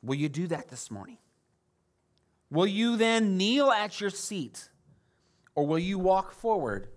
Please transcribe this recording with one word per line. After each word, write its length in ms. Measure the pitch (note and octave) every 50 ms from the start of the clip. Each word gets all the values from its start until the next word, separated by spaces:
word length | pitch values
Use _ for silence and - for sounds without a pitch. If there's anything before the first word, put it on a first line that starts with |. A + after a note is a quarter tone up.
| -
Will 120 | A#2 C3+
you 120 | C#3 D3 D3+
do 200 | C3 D3 F3+ F3
that 200 | E3 - - -
this 240 | - - - -
morning? 280 | A2+ G2+ F#2+ - A#3 - _ _ _ _ _ _ _ _ _ _ _ _ _ _ _ _ _ _ _ _ _ _ _ _ _ _
Will 180 | - D#3 F#3 G3
you 300 | F#3+ G#3 A3+ A#3 A#3 A3
then 400 | A3+ A3+ A3+ A3+ A3 G#3 F#3+ F#3
kneel 340 | F#3+ G#3 B3 C#4+ C#4+ C#4
at 300 | A#3+ G#3 G#3 G#3+ - -
your 80 | G#3 G3+
seat, 580 | F#3+ - - - G#3 F#3+ C#3 - - - - - _ _ _ _ - _ _ _ _ _ _ _ _ _ _ _ _
or 100 | D3+ D3
will 140 | D3 D#3+ D#3+
you 180 | E3+ F#3 G3 F#3+
walk 360 | F3+ F#3+ F#3+ F#3+ F#3+ - -
forward 560 | - - A3+ A3 G3 D3 A#2 G2+ G2 F#2+ - -